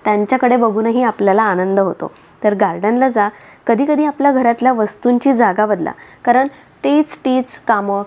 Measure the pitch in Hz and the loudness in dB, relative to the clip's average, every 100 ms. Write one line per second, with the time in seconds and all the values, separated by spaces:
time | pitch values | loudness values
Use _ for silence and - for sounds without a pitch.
0 | - 208 208 254 247 247 233 208 226 233 | -2 0 0 0 2 2 0 0 -2 0
1 | 240 - 202 202 220 180 190 196 190 - | -2 0 0 2 0 0 0 0 -2 -4
2 | - - - - 214 202 196 170 202 240 | -10 -14 -20 -4 -2 0 -2 -2 -2 0
3 | 262 233 202 - - - - 226 285 302 | 0 0 -2 -4 -20 -10 -2 0 0 0
4 | 302 285 277 262 247 233 262 240 214 - | -2 0 0 2 0 0 0 0 -2 -2
5 | 247 247 277 233 220 185 214 190 160 - | 0 0 2 2 2 2 0 -2 -4 -10
6 | - - - 247 277 - - _ 277 294 | -18 -6 0 2 0 -6 -20 _ 0 0
7 | 302 - 262 254 254 - - 214 202 196 | 0 -4 -2 -2 -2 -6 -2 -2 0 -4